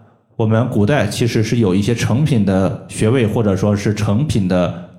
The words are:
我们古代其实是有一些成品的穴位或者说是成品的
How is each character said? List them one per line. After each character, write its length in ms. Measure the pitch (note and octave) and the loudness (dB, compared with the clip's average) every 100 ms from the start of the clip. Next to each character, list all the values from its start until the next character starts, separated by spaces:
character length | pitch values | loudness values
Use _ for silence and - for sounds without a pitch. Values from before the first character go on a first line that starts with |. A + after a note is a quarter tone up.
| - _ _ - | -20 _ _ -4
我 100 | A2 | 0
们 240 | A2 B2+ | 2 0
古 160 | A#2+ G#2 | 0 2
代 220 | C#3+ G2+ | 2 0
其 180 | - A#2+ | -2 0
实 160 | A#2+ | 0
是 160 | A2 A#2+ | 0 0
有 160 | G#2 | 2
一 80 | F#2 | 2
些 140 | G#2 A#2+ | 0 -2
成 280 | - A2+ | 0 0
品 220 | D3+ B2 G2 | 2 2 2
的 400 | F#2+ F#2+ - - | 2 0 -4 -10
穴 220 | - A2 | -2 0
位 160 | C3 G#2+ | 2 0
或 160 | A2+ | 0
者 140 | G#2 F#2+ | 0 0
说 200 | G#2 G2 | 0 0
是 180 | A2+ | -2
成 340 | G#2 A2 G#2 D3+ | -2 0 0 0
品 200 | A#2 F#2 | 0 0
的 420 | F2+ E2+ - - | 0 0 -4 -14